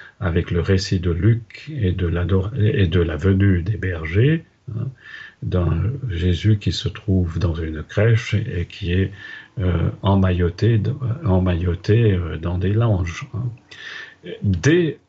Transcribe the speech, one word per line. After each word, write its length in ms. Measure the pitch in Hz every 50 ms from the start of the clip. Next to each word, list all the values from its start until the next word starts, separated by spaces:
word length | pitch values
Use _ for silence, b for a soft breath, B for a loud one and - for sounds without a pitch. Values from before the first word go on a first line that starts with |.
| B B B B
avec 300 | - 87 80 85 80 -
le 100 | 85 85
récit 400 | 82 - 98 92 - - 101 90
de 120 | 85 87
Luc 600 | 82 82 85 110 117 113 - - - - - 151
et 200 | 156 135 104 92
de 160 | 87 90 90
l'ador-, 440 | 82 82 87 87 90 98 92 87 - -
et 320 | - 104 107 - - 98
de 120 | 82 85 90
la 160 | 85 80 78
venue 460 | 73 85 98 95 95 98 98 92 87
des 160 | 80 95 104
bergers, 680 | 87 92 92 87 78 80 78 85 104 123 147 160 165 - _ _ _ - - 104
hein, 120 | 110 - 135 B B B B B B B B B B -
dans 280 | - 90 90 87 85 85 85 92 - 139 - - 113
Jésus 480 | 87 82 90 90 85 82 - 107 107
qui 140 | 101 - 92
se 180 | 85 - - -
trouve 480 | - - - - 95 92 87 82 80
dans 160 | 87 87 87 78
une 300 | 82 82 80 78 78 78
crèche 500 | - - 101 104 117 113 110 - - -
et 320 | 101 - - - 90 82
qui 280 | - - - 95 87 90
est, 180 | 95 95 95 98 B B B B B B B B -
euh, 300 | 92 90 87 85 - - - -
emmailloté 800 | - 95 98 98 95 92 90 87 87 82 - - 104 113 120 104
d-, 120 | 95 101 - - - 104 - - -
emmailloté, 880 | 95 92 92 92 92 87 82 87 87 82 - - - 104 117 117 104 95
euh, 240 | 87 85 80 78
dans 200 | 80 82 85 90
des 160 | 90 90 95 107
langes, 540 | 110 117 117 101 87 87 85 82 - - - -
hein. 160 | 104 123 123 - - _ B B B B B B B B B B B - - - -
Dès, 580 | - 101 92 82 82 135 165 180 170 151 - - _